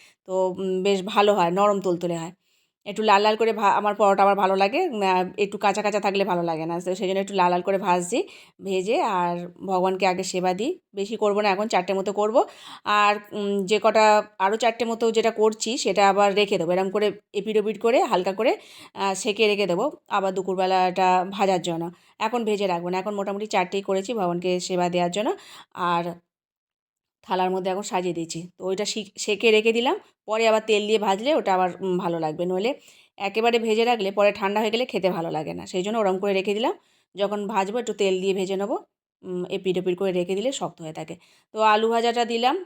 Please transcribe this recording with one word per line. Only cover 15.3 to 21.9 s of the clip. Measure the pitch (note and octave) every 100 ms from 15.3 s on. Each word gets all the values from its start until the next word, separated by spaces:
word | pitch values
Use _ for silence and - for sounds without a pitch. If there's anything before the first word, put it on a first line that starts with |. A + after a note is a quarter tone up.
করছি, | G#3+ A3 G#3+ A3 C4+
সেটা | - F#3+ G3
আবার | G3 G3+ F#3+
রেখে | G3 F#3+
দেবো, | E3
এরম | F3+ F#3+
করে | G#3 G#3 G3+ _
এপিট | G#3 G#3 G#3+
ওপিট | G#3 G#3
করে | A#3 C#4
হালকা | D#4+ F#3 F#3+
করে, | F#3+ B3+ G#4 - - -
আহ, | - G3
সেঁকে | F#3+ A3+ G3+ G#3+
রেখে | G3+ F#3+
দেবো | F3 C#4+ - _
আবার | G3+ F#3+
দুপুরবেলাটা | F#3+ F#3+ F#3 F#3 F#3 F#3 F3+ F#3 F#3 F#3
ভাজার | G3 G3 F3+
জন্য। | E3+ E3 E3+